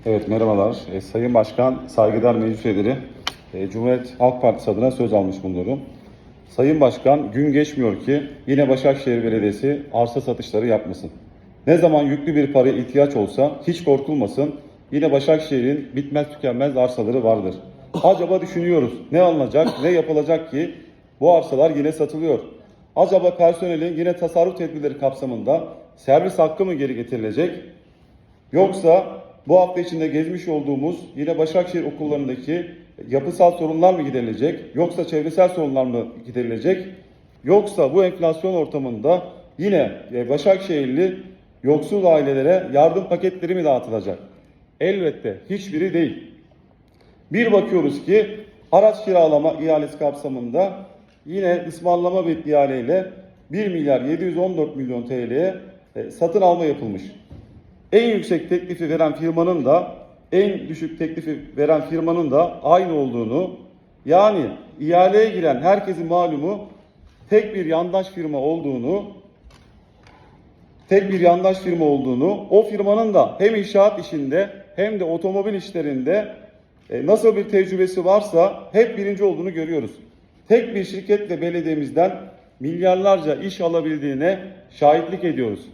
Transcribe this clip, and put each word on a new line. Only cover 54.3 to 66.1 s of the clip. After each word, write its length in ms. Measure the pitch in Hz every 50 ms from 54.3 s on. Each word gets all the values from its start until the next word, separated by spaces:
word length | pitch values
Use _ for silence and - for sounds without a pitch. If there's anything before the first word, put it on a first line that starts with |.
| 160
on 200 | 165 180 190 185
dört 180 | 160 151 147 -
milyon 280 | 135 131 123 127 120 117
T 260 | 120 131 123 120 110
L'ye, 260 | 120 143 175 190 185 - - - - - _ _ _
e, 160 | 110 110 -
satın 300 | - - 170 170 170 208
alma 240 | 190 180 175 175 170
yapılmış. 360 | 151 139 - 120 110 98 95 95 98 - - - _ - - - - - - _ - - _ _ _
En 180 | - 214 233 240
yüksek 400 | 220 190 160 - 180 156 - -
teklifi 400 | 180 175 180 170 175 170 170 147
veren 260 | 160 160 165 151 143
firmanın 500 | 143 160 165 160 165 170 180 180 165 127
da, 300 | 127 151 175 - - - - - - - _ _ _
en 360 | - 185 208 202 190 156 127
düşük 320 | 143 160 151 165 156 - -
teklifi 400 | 165 156 160 160 160 156 151 123 - - -
veren 240 | 139 147 147 160 151
firmanın 500 | 135 143 160 165 160 165 170 175 165 147
da 320 | 131 147 170 175 - - -
aynı 320 | 143 165 185 190 180 165
olduğunu, 600 | 147 139 131 120 120 117 110 117 156 185 180 180 - - - _ _ _ _ _ _ _
yani 360 | 131 156 180 202 214 208 180 135 101 - - - - - -
ihaleye 500 | 143 156 170 175 185 190 196 214 220 220
giren 320 | 190 185 165 156 135 123
herkesin 460 | 143 175 202 202 196 196 185 160 170
malumu 580 | 160